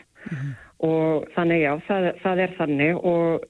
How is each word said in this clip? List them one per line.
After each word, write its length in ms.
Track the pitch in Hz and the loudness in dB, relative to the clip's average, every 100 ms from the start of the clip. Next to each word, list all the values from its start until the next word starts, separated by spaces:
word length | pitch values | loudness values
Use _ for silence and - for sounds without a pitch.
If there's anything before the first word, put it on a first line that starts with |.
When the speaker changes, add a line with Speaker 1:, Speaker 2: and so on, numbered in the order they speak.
| - - | -20 -18
Speaker 1:
Mhm. 320 | - 143 139 127 - - | -12 -8 -8 -10 -16 -4
Speaker 2:
Og 460 | 160 160 160 156 - | 0 2 2 0 -2
þannig 320 | - 170 170 | -2 2 2
já, 120 | 147 147 | 2 0
það, 260 | - 202 175 - | -2 0 0 -2
það 240 | 196 185 | -2 0
er 140 | 185 | 0
þannig 420 | 180 156 139 151 170 | -2 -2 2 2 2
og, 480 | 180 170 170 165 - | 0 2 2 0 -4